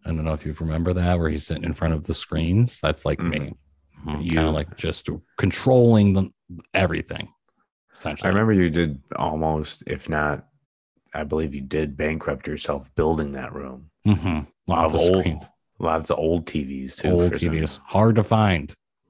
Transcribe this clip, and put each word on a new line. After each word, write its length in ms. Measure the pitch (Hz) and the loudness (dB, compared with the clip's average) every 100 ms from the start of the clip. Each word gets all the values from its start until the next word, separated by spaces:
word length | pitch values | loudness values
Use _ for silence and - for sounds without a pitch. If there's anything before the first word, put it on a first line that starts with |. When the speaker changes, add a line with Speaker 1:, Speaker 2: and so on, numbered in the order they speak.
Speaker 1:
I 40 | 82 | -6
don't 160 | 80 | -4
know 80 | 80 | -2
if 120 | 76 80 | -4 -6
you 80 | 76 | -6
remember 340 | 82 80 85 | -4 -2 0
that, 240 | 90 87 87 | 0 2 2
where 100 | 80 | 2
he's 180 | 76 - | -2 -6
sitting 180 | 78 | -6
in 100 | 85 | -6
front 200 | 82 82 | -2 -2
of 100 | 80 | -2
the 100 | - | -2
screens. 680 | - - 80 82 101 123 - | -6 -4 -2 2 2 2 0
That's 240 | 78 73 | -2 0
like 140 | 78 76 | -2 -2
me. 180 | 87 71 | -2 -4
Speaker 2:
Mm-hmm. 720 | 69 - _ _ _ - 80 | -6 -12 _ _ _ -16 -8
Speaker 1:
Mm-hmm. 120 | 76 | -6
Speaker 2:
You 80 | 82 | -2
Speaker 1:
Kinda 180 | 82 80 | 0 0
like 260 | 78 80 - | -2 -4 -6
just 320 | 80 - - 82 - - | -6 -6 -8 -8 -10 -2
controlling 800 | 98 - 131 127 117 110 101 | -2 0 4 6 8 8 6
the, 160 | 95 92 - _ 85 - | 4 0 -6 _ -18 -6
everything, 560 | 92 90 78 76 78 - _ _ _ _ _ _ - | 0 0 0 -6 -10 -12 _ _ _ _ _ _ -12
essentially. 300 | - 73 95 | -10 -4 0
Speaker 2:
I 40 | |
remember 220 | 98 113 | 2 4
you 180 | 98 87 | 4 4
did 300 | 82 80 67 - - | 2 0 -2 -10 -4
almost, 680 | 78 78 80 78 76 - - | -4 -2 -2 -2 -4 -10 -10
if 220 | 73 - | -8 -4
not, 380 | 76 76 - - _ _ _ _ _ _ | -2 0 -2 -8 _ _ _ _ _ _
I 120 | 76 | -10
believe 300 | 76 78 80 | -4 -4 -4
you 60 | 69 | -6
did 360 | 67 78 76 69 | -6 -4 -4 -4
bankrupt 500 | 78 80 - 71 - | -4 -4 -4 -6 -8
yourself 420 | 76 - 71 - | -8 -6 -6 -6
building 380 | - 78 78 73 | -2 0 0 -2
that 200 | 69 67 | -8 -12
room. 380 | 69 67 65 78 _ 104 | -12 -14 -16 -20 _ 0
Speaker 1:
Mm-hmm. 420 | 95 90 78 69 _ - | 2 0 -4 -6 _ -2
Lots 260 | 82 80 | 2 2
Speaker 2:
Of 60 | 78 | 4
Speaker 1:
of 60 | 85 | 4
Speaker 2:
old, 120 | 95 | 4
Speaker 1:
screens. 260 | 85 76 - _ _ _ | 2 -4 -10 _ _ _
Speaker 2:
lots 320 | 80 80 78 | -2 -2 0
of 80 | - | -2
old 280 | 80 85 78 | 0 0 -2
T 160 | 78 | -6
Vs 320 | 67 67 65 - | -6 -8 -10 -4
too, 140 | - | 0
Speaker 1:
Old 220 | 87 87 | 2 2
Speaker 2:
for 60 | 73 | 2
some 120 | 85 | 0
Speaker 1:
T 60 | 80 | 0
Vs. 220 | 78 - | -2 -6
Hard 320 | - 98 113 110 | -4 2 4 4
to 60 | |
find. 500 | 101 110 104 85 - - _ _ | 4 4 4 2 -2 -14 _ _